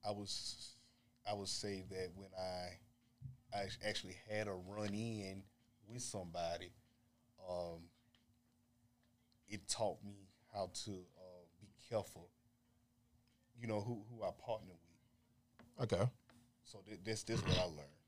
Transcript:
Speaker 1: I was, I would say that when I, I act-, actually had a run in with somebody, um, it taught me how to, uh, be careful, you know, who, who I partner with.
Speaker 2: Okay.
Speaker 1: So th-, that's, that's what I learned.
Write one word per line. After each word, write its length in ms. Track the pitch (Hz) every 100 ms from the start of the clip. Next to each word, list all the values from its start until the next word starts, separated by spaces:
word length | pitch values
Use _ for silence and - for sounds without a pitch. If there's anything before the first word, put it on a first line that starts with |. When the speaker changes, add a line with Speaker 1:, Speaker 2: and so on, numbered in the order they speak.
Speaker 1:
I 60 | 104
was, 640 | 104 101 - - - - - - _ - _ -
I 40 |
would 140 | 104 95
say 360 | - 104 98 92
that 200 | 92 92 90
when 120 | 95 92
I, 1160 | 92 90 90 87 - - _ _ - - - 101
I 60 |
act-, 160 | 98 - 107
actually 300 | 104 92 90 -
had 180 | 107 107
a 40 |
run 400 | 92 90 104 104
in 500 | 101 117 110 98 95 95 _ - _ 101
with 140 | 123
somebody, 720 | - 107 90 85 85 85 92 - - _ _ _ _ - 92
um, 320 | 90 87 82 87 - _ - _ - _ _ _ _ _ _ _ _ _ _ -
it 180 | 104 -
taught 340 | - 107 -
me 240 | 101 101 98 - -
how 180 | 104 92 87
to, 60 | -
uh, 540 | 95 90 - 92 90 87 85
be 80 | 98 - -
careful, 400 | 113 95 - 87 _ _ _ _ _ _ _ _ _ _ _ _ -
you 80 | 117
know, 140 | 107
who, 220 | 104 117 107
who 120 | 120
I 80 | 98 -
partner 280 | - 110 95 87 - - - - _ - _ _ - -
with. 140 | 123
Speaker 2:
Okay. 120 | 98 120 - - - - _
Speaker 1:
So 140 | - 101 107
th-, 140 | 107
that's, 180 | 92 110
that's 200 | - 113
what 160 | - -
I 60 |
learned. 140 | 90 78 71 -